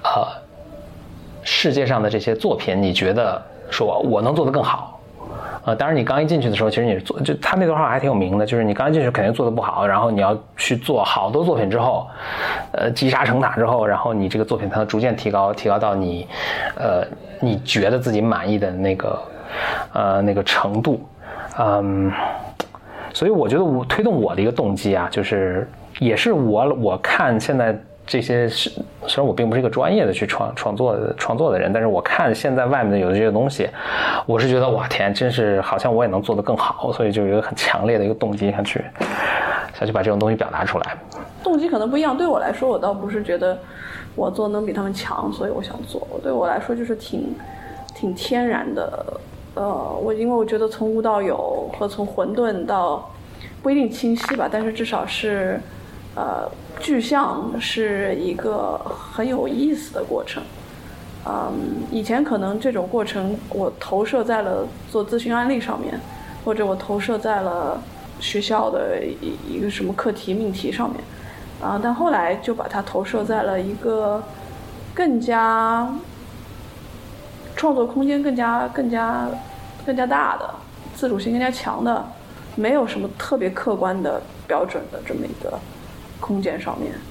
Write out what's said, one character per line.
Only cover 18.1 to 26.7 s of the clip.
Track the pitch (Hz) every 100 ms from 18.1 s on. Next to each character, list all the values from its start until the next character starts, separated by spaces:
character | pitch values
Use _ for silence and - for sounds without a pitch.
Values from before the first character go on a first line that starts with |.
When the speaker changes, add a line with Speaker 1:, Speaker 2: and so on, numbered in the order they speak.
Speaker 1:
己 | 107
满 | 113 104 87
意 | 104
的 | 98
那 | 90 98
个， | 92 - - - - - - - - -
呃， | - 104 98
那 | 101
个 | 101
程 | 98 - 98 107
度。 | 127 131 - - - - - -
嗯， | 113 101 101 98 98 98 - - - - - - - - -
所 | - 170
以 |
我 | 208 110
觉 | 135
得 |
我， | 185 127 123
推 | -
动 | 214 175
我 | 101 -
的 |
一 | 104
个 |
动 | 120 120 98
机 | 104
啊， | 95 90
就 | -
是 | 95 104 95 92 113 - - -
也 | 123
是 | 110 233
我， | 185 120 104 135